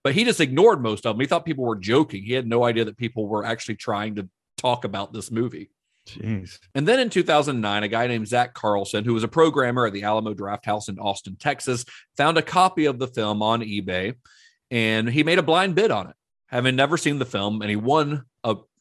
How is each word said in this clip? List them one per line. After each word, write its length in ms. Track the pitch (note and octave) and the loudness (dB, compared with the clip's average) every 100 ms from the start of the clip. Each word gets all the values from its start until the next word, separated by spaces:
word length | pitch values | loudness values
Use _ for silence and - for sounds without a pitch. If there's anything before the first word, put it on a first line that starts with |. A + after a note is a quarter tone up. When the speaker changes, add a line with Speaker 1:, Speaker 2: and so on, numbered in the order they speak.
Speaker 1:
but 100 | C#3 | 0
he 120 | D#3 A#3+ | 2 2
just 160 | F#3+ | 2
ignored 400 | C#3+ C3+ A3+ E3+ | 2 6 6 6
most 220 | A2+ G#2+ A#2 | 0 -2 -2
of 100 | G#2+ | -2
them. 60 | |
He 60 | C3 | 0
thought 180 | E3+ E3+ | 0 -2
people 180 | C3+ | -4
were 140 | A#2+ G#2+ | -2 -2
joking. 460 | F#2 C#3 D3+ G2 G#2 | 2 2 2 -4 -4
He 80 | |
had 120 | B2+ A#2 | -4 0
no 200 | A#2 A#2+ | 2 2
idea 180 | A2+ | 2
that 140 | G#2+ G#2 | -2 -4
people 280 | A#2 A#2+ G#2 | -8 -6 -4
were 200 | G#2+ A2+ | -4 -4
actually 320 | A2+ - G#2 | -6 -6 -8
trying 380 | - G#2 G#2+ G#2 | -4 -4 -4 -8
to 120 | F#2 _ _ - | -10 _ _ -4
talk 260 | B2+ A#2+ | -2 -2
about 300 | A2 G2 G2+ | -4 -6 -8
this 180 | A2+ - | -10 -6
movie. 380 | A2 A#2+ - G2 _ _ _ - | -4 -4 -6 -18 _ _ _ -20
Speaker 2:
Jeez. 540 | - A2 G#2 F2+ - _ C#3 | -12 -6 -6 -8 -20 _ -2
Speaker 1:
And 100 | D#3 | 2
then 140 | C4 | 2
in 100 | A#3+ | 2
two 140 | F#3 | 0
thousand 380 | F3 D3+ D3 B2+ | 4 2 2 -2
nine, 220 | G#2 G#2 | -2 -2
a 40 | G#2 | 0
guy 200 | A2+ B2 | 0 0
named 200 | A#2 G2+ | -2 0
Zach 260 | B2 B2 | 0 0
Carlson, 520 | - G#2+ G2+ G2 G#2 A#2 | -2 0 0 0 -2 0
who 80 | |
was 100 | A2+ | -2
a 40 | A2+ | 0
programmer 560 | E3 D#3+ C#3 B2 B2 A2+ | 4 4 4 0 2 0
at 80 | |
the 100 | G2+ | -2
Alamo 300 | G#2 A2 A2 | -2 -2 -2
Drafthouse 560 | G2 G2+ G#2 A2 G#2+ G#2 | -8 -8 -6 -4 -4 -4
in 100 | F#2+ | -6
Austin, 380 | G2+ G2 G2 F#2+ | -6 -6 -10 -6
Texas, 480 | D3 C#3 - B2 - - _ - | -4 -4 -2 -4 -6 -18 _ 0
found 200 | D3 E3 | 2 2
a 40 | |
copy 420 | - F3+ F#3 E3+ | 2 4 4 4
of 160 | D3+ B2 | 0 0
the 80 | B2+ | -6
film 340 | A#2+ G#2+ G#2 | -2 -2 0
on 200 | G#2+ A#2 | 2 0
eBay, 540 | G#2+ G2+ F#2 F2+ G2 B2+ _ _ _ _ - | 0 -6 -4 -4 -4 -8 _ _ _ _ -4
and 400 | A#2+ A2 A2 A#2 | 0 2 2 2
he 140 | C#3+ | 2
made 160 | D3+ F3+ | 2 2
a 40 | |
blind 320 | D#3 E3+ G3 E3 | 4 2 2 2
bid 160 | A3 | 2
on 160 | G#2+ F2+ | 0 -4
it, 60 | - _ _ - | -16 _ _ -6
having 280 | B2 B2+ B2+ | 0 0 2
never 220 | C#3 E3 | 2 2
seen 220 | D3+ C#3+ | 0 -2
the 60 | B2+ | -4
film. 360 | G2 G2+ G#2+ | -2 -2 -2
And 80 | G#2 | -2
he 80 | G#2 | -2
won 480 | A#2 D#3 D3 D3 - _ | 2 2 2 -4 -8 _
a, 120 | A#2 G2 _ _ | -4 -4 _ _